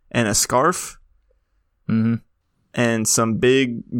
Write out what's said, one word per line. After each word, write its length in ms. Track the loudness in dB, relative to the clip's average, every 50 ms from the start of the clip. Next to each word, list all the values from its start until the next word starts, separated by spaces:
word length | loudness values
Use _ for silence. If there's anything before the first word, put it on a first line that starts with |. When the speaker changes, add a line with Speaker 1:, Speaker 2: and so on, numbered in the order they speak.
| _ -6
Speaker 1:
and 160 | -2 -2 0
a 80 | 0 0
scarf. 640 | 0 -2 0 0 2 2 2 0 -2 -8 -14 -16 -20 _ _ _ _ _ _ _ _ _ _ _ _ _ _ _ _ -4 -2
Speaker 2:
Mm-hmm. 260 | 0 0 0 0 -2 -4 _ _ _ _ _ _ _ _ _ _
Speaker 1:
And 340 | -4 -2 0 0 0 0 -2
some 300 | 0 0 0 0 0 0
big, 460 | 0 2 4 4 4 2 0 -4 -10 -10 -8 -4 0